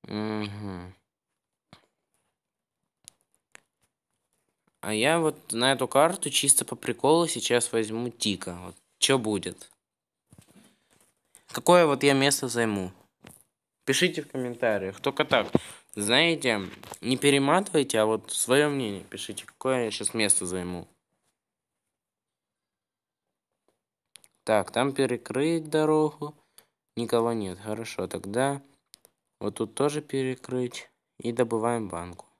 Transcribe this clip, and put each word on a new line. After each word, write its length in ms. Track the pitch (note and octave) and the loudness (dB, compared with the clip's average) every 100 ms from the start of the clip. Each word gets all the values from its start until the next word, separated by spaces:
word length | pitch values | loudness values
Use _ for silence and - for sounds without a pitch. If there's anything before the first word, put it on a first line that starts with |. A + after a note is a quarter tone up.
| - | -6
Мгм. 840 | G#2 G#2+ G#2+ G#2 G2+ G#2 F2+ F#2 - _ _ _ _ _ _ _ - _ _ _ _ _ _ _ _ _ _ _ _ - _ _ _ _ - _ _ _ _ _ _ _ _ _ _ _ _ | -6 -4 -4 -6 -8 -10 -10 -14 -18 _ _ _ _ _ _ _ -20 _ _ _ _ _ _ _ _ _ _ _ _ -20 _ _ _ _ -20 _ _ _ _ _ _ _ _ _ _ _ _
А 120 | - | -4
я 260 | G#2+ C3 E3 | 0 2 4
вот 320 | D#3+ C#3+ _ | 0 -2 _
на 220 | A2+ B2 | 0 2
эту 140 | C3 B2+ | 2 2
карту 420 | C3+ D#3+ F#3+ D3 | 4 4 2 -4
чисто 340 | - C#3 - - | -2 2 2 0
по 100 | - | -6
приколу 520 | - A#2 C3+ D#3+ E3 | -6 0 4 4 4
сейчас 440 | A#2+ - A#2+ - | -2 0 0 2
возьму 360 | A#2 A2 A2+ A#2+ | -2 -2 -4 -6
Тика. 480 | - A2 F#2 - F2 E2+ | -4 -4 -4 -6 -12 -14
Вот. 100 | - _ _ | -18 _ _
Че 220 | - C3+ | 2 2
будет? 500 | G#2+ G2+ F2+ - - _ _ _ _ _ _ - _ - _ _ _ _ _ _ _ _ _ | 2 -4 -4 -12 -20 _ _ _ _ _ _ -20 _ -20 _ _ _ _ _ _ _ _ _
Какое 340 | - - F3 D#3+ | -4 6 6 6
вот 180 | C3+ | 4
я 100 | C#3 | 4
место 340 | C#3 C#3 C#3 B2+ | 4 2 0 -2
займу? 440 | A#2 A2+ G2+ F#2 - _ _ - - _ _ _ _ - | 0 0 0 -4 -12 _ _ -20 -20 _ _ _ _ -4
Пишите 360 | C3 F3+ D#3 | 0 0 -2
в 60 | C#3+ | -8
комментариях. 680 | C3+ B2 A#2+ A#2+ G2+ F#2+ G2 | -8 -8 -2 0 0 -4 -6
Только 240 | C#3 - - | -6 -2 2
так, 220 | B2 G#2 - - - _ - | 2 2 -2 -4 -20 _ -6
знаете, 680 | G#2 B2 E3+ D#3+ C3 G#2+ F2+ - - - | 2 4 4 2 0 0 -4 -12 -18 -10
не 160 | A2+ B2+ | -2 2
перематывайте, 840 | C#3+ C#3 C#3 F3 G3+ D#3+ C3+ A2 | 4 4 4 2 4 0 2 2
а 60 | G#2+ | 4
вот 260 | A2 - | 2 -4
свое 380 | - - C3+ D3 | -6 2 4 4
мнение 340 | C#3 A#2 G2 | 0 -4 -6
пишите, 420 | - F#2+ - G2+ - | -10 -14 -12 -14 -16
какое 400 | _ C3 C3 A2+ | _ -2 0 -2
я 60 | |
щас 220 | - G#2 | -4 -4
место 320 | A2+ G#2+ - F2+ | 0 2 2 0
займу. 420 | F#2 F2 F2+ - _ _ _ _ _ _ _ _ _ _ _ _ _ _ _ _ _ _ _ _ _ _ _ _ _ _ _ _ _ _ _ _ - _ _ - | -6 -6 -8 -12 _ _ _ _ _ _ _ _ _ _ _ _ _ _ _ _ _ _ _ _ _ _ _ _ _ _ _ _ _ _ _ _ -20 _ _ 2
Так, 260 | G#2+ F#2+ | 2 2
там 220 | - C#3 | 0 0
перекрыть 760 | C3+ C3 A#2+ - B2+ D3+ E3 D#3 | 0 0 -2 -4 -2 0 0 0
дорогу. 680 | D#3 D#3 D#3 D3+ - D3+ - _ _ _ _ _ - | 0 2 2 2 -2 -12 -12 _ _ _ _ _ -8
Никого 360 | A#2 A#2+ A#2 | 0 0 2
нет. 260 | A#2 F#2+ F2+ | -2 -6 -8
Хорошо, 480 | G#2+ G#2+ A2+ - F2+ | -8 -8 -8 -8 -6
тогда 540 | G2 G2 A2 C3+ C#3 - _ _ - _ _ _ _ | -8 -4 -2 0 -2 -10 _ _ -20 _ _ _ _
вот 160 | G#2 - | -10 -6
тут 180 | A2 - | -8 -2
тоже 260 | C#3+ D3+ | -2 -2
перекрыть. 880 | D3+ C3+ C3 B2+ - B2+ B2 - - _ _ _ | -6 -4 -4 -6 -6 -4 -4 -8 -18 _ _ _
И 120 | A#2 | -6
добываем 560 | A#2+ A#2 A#2 A2+ A#2+ G2+ | -2 0 0 0 -2 -4
банку. 380 | E2+ F2+ F2 - | -8 -10 -14 -20